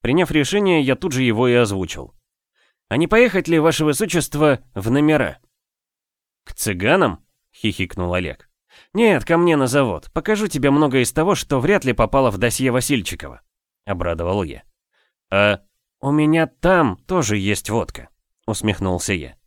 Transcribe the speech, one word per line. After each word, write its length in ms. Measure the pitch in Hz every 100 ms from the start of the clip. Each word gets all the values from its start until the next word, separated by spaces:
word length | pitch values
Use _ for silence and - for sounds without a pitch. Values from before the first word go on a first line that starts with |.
Приняв 300 | 113 147 170
решение, 520 | 151 139 202 196 165
я 120 | 135
тут 180 | 127 185
же 100 | 127
его 260 | 127 110 127
и 60 |
озвучил. 600 | 120 113 98 90 - 60 _ _ _ _ _ _ _ _
«А 80 | 113
не 100 | 165
поехать 420 | 220 247 185 151
ли, 100 | 165
ваше 260 | 160 147
высочество, 760 | 156 139 214 175 147 147 151 127 -
в 160 | - 101
номера?» 480 | 135 151 151 101 - _ _ _ _ _ _ _ _ _ _
«К 100 | -
цыганам?» — 720 | - 110 92 101 180 143 82 _ _ _
хихикнул 600 | _ 110 - 92 - 87
Олег. 340 | 90 90 - _ _ _ _ _
«Нет, 300 | 190 233 160
ко 120 | - 170
мне 200 | 175 151
на 100 | 131
завод. 440 | 139 127 82 -
Покажу 340 | - 185 214 214
тебе 240 | 147 139
многое 320 | 143 151 131
из 100 | 120
того, 220 | - 170
что 260 | 190 - 139
вряд 240 | 139 202
ли 80 | 131
попало 380 | 120 110 139 127
в 80 | 98
досье 320 | 120 - 131
Васильчикова», — 720 | 123 123 139 87 - 69 - _ _ _ _
обрадовал 580 | - 92 87 82 85 101
я. 200 | 85 58 _ _ _ _ _ _ _
«А 300 | 98 - - _ _ _ _
у 100 | 139
меня 360 | 151 151 160 160
там 500 | _ 170 185 143 92 _
тоже 300 | 180 107 107
есть 320 | 98 101 -
водка», — 380 | 113 - - 117 _ _ _ -
усмехнулся 680 | - 107 98 95 87 -
я. 240 | 95 67 -